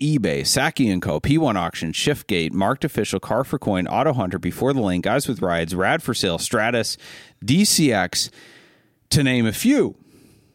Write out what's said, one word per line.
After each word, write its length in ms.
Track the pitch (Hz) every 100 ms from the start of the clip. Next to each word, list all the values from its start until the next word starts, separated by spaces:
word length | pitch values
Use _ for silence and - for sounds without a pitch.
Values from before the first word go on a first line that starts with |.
eBay, 400 | 147 147 98 71
Sackey 520 | 71 - 147 - 117
and 80 | 90
Co, 200 | 98 76
P 180 | - 156
one 180 | 151 98
Auction, 360 | 85 - 82
Shiftgate, 600 | - - 147 - 92 80
Marked 320 | 92 98 135
Official, 360 | 156 - 104 95
Car 240 | - 110
for 160 | 131 143
Coin, 260 | - 92 85
Auto 260 | 104 151
Hunter, 280 | 123 92 90
Before 320 | 87 - 123
the 80 | 139
Lane, 220 | 101 90
Guys 260 | 95 131 139
with 120 | 117
Rides, 320 | 92 85 85
Rad 300 | 90 98 160
for 120 | -
Sale, 240 | 113 95 82
Stratus, 580 | - 117 113 120 110 - - - - _
D 200 | 101 170
C 280 | 214 - 147
X, 380 | 104 90 - - - - - - _ _ _ _
to 120 | 151
name 240 | 135 127 110
a 60 |
few. 420 | - 233 285 139 - _ - - _ _